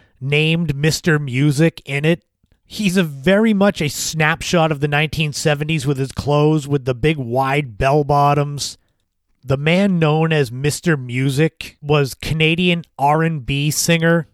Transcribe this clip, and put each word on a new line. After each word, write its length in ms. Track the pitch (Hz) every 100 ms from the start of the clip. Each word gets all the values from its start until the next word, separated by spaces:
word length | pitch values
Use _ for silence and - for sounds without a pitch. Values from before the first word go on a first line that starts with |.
| _ _
named 560 | 131 147 156 165 165 139
Mister 440 | 156 - 180 151
Music 600 | 143 123 147 139 165 - -
in 200 | 139 156
it. 200 | 175 _ _ _ _ _
He's 320 | - 208 185
a 60 |
very 500 | 165 139 139 196 226
much 280 | 202 202 -
a 80 | 151
snapshot 840 | - - 160 156 160 - 175 160
of 80 | 143
the 80 | 147
nineteen 440 | 143 151 - 156
seventies 540 | - 160 147 151 160 127
with 120 | 131
his 140 | 135
clothes, 560 | - 139 147 151 156 139
with 180 | 143 127
the 100 | 123
big 220 | 156 156
wide 600 | 120 123 135 143 139 101
bell 260 | 135 151
bottoms. 760 | 139 143 143 147 143 143 - - _ _ _ _ _ _
The 140 | 127 139
man 420 | 151 180 202 175
known 320 | 156 156 160
as 200 | 156 127
Mister 440 | 123 147 - 175 147
Music 840 | 123 123 139 135 160 - - -
was 320 | 147 147 135
Canadian 720 | - - 156 156 165 180 170 - -
R 260 | 139 156
and 220 | 165 160 120
B 260 | 139 151
singer 580 | - - 170 165 170 -